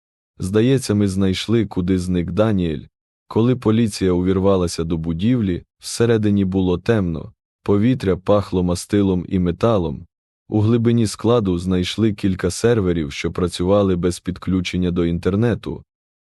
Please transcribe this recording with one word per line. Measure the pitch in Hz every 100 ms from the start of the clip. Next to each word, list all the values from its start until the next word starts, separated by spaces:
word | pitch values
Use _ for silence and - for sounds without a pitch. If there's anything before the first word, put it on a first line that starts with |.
| _ _ _ -
Здається, | 92 107 120 135 -
ми | 104 101
знайшли, | 95 95 92 - 117 101
куди | - 90 92
зник | 90 90 85
Даніель». | 87 110 98 85 73 - _ _ _ -
Коли | 107 120 123
поліція | 110 110 113 - 92
увірвалася | 90 92 95 98 95 87 -
до | 82 85
будівлі, | 82 82 110 127 98 85 - _
всередині | - - 117 113 107 101
було | 95 95 92 87
темно. | - 113 90 78 - - _ _
Повітря | - 101 117 123 98 87
пахло | - 104 - 92
мастилом | 90 87 - 104 95 90 -
і | 95
металом. | 87 85 113 107 80 64 - _ _ _ -
У | 107
глибині | 107 120 117 117 107
складу | - 107 120 95 87
знайшли | 90 92 90 - 110
кілька | 101 101 92 90
серверів, | - 117 117 92 85 71
що | - 85
працювали | 87 87 - 90 104 98 90
без | 90 -
підключення | - 87 - 92 90 90 90
до | 90 85
інтернету. | 85 92 98 120 101 - - - _ _ _